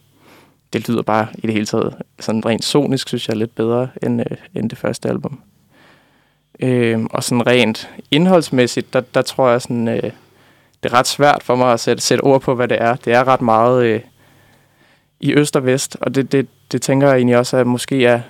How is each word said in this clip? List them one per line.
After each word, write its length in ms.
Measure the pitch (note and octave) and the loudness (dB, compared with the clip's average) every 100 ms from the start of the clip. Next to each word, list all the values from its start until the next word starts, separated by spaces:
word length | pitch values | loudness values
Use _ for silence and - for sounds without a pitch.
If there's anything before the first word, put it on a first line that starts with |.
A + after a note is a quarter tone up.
| _ _ _ - _ _ - | _ _ _ -20 _ _ -8
det 160 | A2 A2+ | -8 -4
lyder 140 | A2+ | -4
bare 240 | G#2+ A2 G#2+ | 0 0 0
i 60 | - A2+ | -4 -4
det 60 | |
hele 140 | G#2+ G#2 | -2 -2
taget 280 | A2+ - - - _ | -2 -2 -6 -20 _
sådan 260 | - A2 A2 | -6 -4 -2
rent 180 | G#2+ | -4
sonisk, 440 | - D3 C3+ C3+ - | 0 0 0 -2 -4
synes 200 | A#2+ - | -8 -6
jeg, 80 | A2 | -4
lidt 180 | A#2 | -4
bedre 340 | - A2+ A#2+ B2+ - | -4 -2 -2 -4 -6
end, 180 | B2 A#2+ | -4 -2
øh, 160 | - B2+ - | -4 -8 -10
end 160 | - A#2 | -8 -8
det 80 | C3 | -6
første 300 | - - B2 | -6 -4 -6
album. 320 | B2 - - _ _ _ _ _ _ _ _ _ _ _ - | -6 -8 -14 _ _ _ _ _ _ _ _ _ _ _ -6
Øhm, 460 | C3 B2 A#2 A2+ A2+ | -2 0 0 0 -2
og 140 | - | -6
sådan 220 | - B2 A#2+ | -4 0 2
rent 440 | B2 A2 G#2+ - - - | 4 2 -2 -10 -18 -2
indholdsmæssigt, 840 | D3 F3+ F3+ C#3 C3 A#2+ C3+ - | 0 4 4 2 0 0 -2 -2
der, 80 | C3 A#2+ | -4 -2
der 80 | C3 | -4
tror 280 | B2+ - C3 | -2 0 2
jeg 120 | A#2+ | 2
sådan, 260 | - A#2+ A2+ | -2 -4 -2
øh, 140 | A#2+ G#2+ - _ _ _ _ _ _ | -2 -6 -10 _ _ _ _ _ _
det 100 | - | 0
er 0 | |
ret 140 | A#2+ C3 | 0 0
svært 360 | - C#3+ - | 2 2 2
for 120 | - B2 | 0 0
mig 160 | B2+ | 2
at 80 | A#2 | 2
sætte, 220 | - A#2 | 0 -2
sætte 200 | - B2 | 0 2
ord 180 | C#3 C3+ | 4 2
på, 140 | - | 2
hvad 140 | B2 A#2+ | -2 -2
det 100 | A2+ | 0
er. 120 | A#2 B2 | 0 -2
Det 160 | A#2 | 2
er 160 | A#2+ C3 | 2 4
ret 140 | C3 | 2
meget, 420 | A#2+ A2 A#2+ B2+ | 4 4 4 4
øh, 160 | A#2 A2 - _ _ _ _ _ _ _ _ _ _ - | 2 0 -6 _ _ _ _ _ _ _ _ _ _ -8
i 140 | C#3 | 0
øst 220 | C#3+ D3 D3+ | 2 2 0
og 100 | B2+ | 0
vest, 300 | C3+ - - | 0 -2 -6
og 140 | - | -4
det, 180 | C3+ B2+ | -2 0
det, 140 | C#3 B2 _ - | 0 -2 _ -8
det 100 | B2+ | -6
tænker 240 | - C3+ C#3 | 0 2 4
jeg 80 | C3 | 4
egentlig 200 | B2 A#2+ | 4 2
også, 180 | B2 C3 | 2 0
at 100 | B2 | 0
måske 400 | B2 - C3+ A#2+ | 0 -2 2 2
er, 140 | A#2 | 2